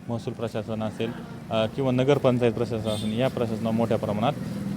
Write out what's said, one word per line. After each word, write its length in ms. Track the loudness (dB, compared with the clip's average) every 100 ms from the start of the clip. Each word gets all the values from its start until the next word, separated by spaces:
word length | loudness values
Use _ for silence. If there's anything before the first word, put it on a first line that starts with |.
| -6
महसूल 240 | -6 -6
प्रशासन 500 | -6 -4 -4 -4 -4
असेल, 280 | -4 -2 -4 -4 -12 -12 -2
अ, 140 | 0 0 0
किंवा 160 | 0
नगरपंचायत 600 | 4 4 6 4 4 4
प्रशासन 360 | 2 0 -2 -2
असेल, 300 | -2 -2 0
या 80 | 0
प्रशासनावर 480 | 0 -2 0 0 0
मोठ्या 220 | 2 2
प्रमाणात 360 | 0 0 0 0 -4 -6 -4